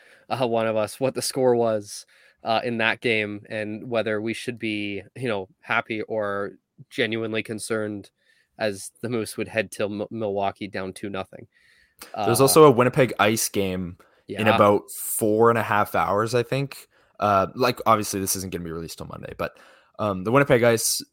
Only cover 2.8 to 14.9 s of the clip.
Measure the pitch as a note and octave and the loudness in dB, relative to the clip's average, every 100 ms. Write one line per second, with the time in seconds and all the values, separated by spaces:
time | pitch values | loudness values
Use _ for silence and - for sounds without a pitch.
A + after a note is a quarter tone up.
2.8 | A2+ G2 B2+ A2 G#2 G#2 - A2 G#2 G#2+ | 0 0 0 0 0 -6 -8 -8 -6 -8
3.8 | B2+ A#2 G#2+ G#2+ A2+ A2 - A#2+ A2 G#2+ | -4 -4 -2 -2 -4 -6 -8 -8 -6 -6
4.8 | G2+ G2 F#2 - B2+ G2+ F#2 _ - A#2 | -6 -8 -12 -10 -6 -6 -8 _ -4 -2
5.8 | - A2 - A2 G2+ G2+ G2+ - _ - | -2 -6 -6 -4 -4 -4 -6 -10 _ -20
6.8 | - - A2+ A2+ A2 A2 G#2+ G#2+ - A2+ | -10 -4 -2 -2 -4 -4 -6 -8 -6 -4
7.8 | G#2+ G#2 F#2+ _ _ _ _ - A2 G2 | -4 -8 -12 _ _ _ _ -6 -6 -6
8.8 | - - A#2 A#2+ G#2+ - G2 A2+ G2+ - | -12 -10 -6 -4 -4 -6 -6 -4 -4 -4
9.8 | G#2 G#2 G#2 A2+ G#2+ G2 G2 - G2+ G2 | -6 -4 -8 -6 -4 -2 -4 -4 -8 -8
10.8 | F#2+ F#2 G#2 F#2+ F#2 - - _ _ _ | -8 -8 -8 -8 -10 -14 -20 _ _ _
11.8 | _ - - - G#2 A#2 C3+ D#3+ D3+ A#2 | _ -20 -14 -4 0 4 6 10 10 8
12.8 | B2 D3 B2 - G#2 A2+ - G#2 G2 F#2 | 4 4 2 4 2 2 -2 -2 -2 -2
13.8 | F2 F#2 _ _ - G2+ A2 A2 G#2 G#2 | -6 -10 _ _ -12 -2 2 6 6 4
14.8 | - | 0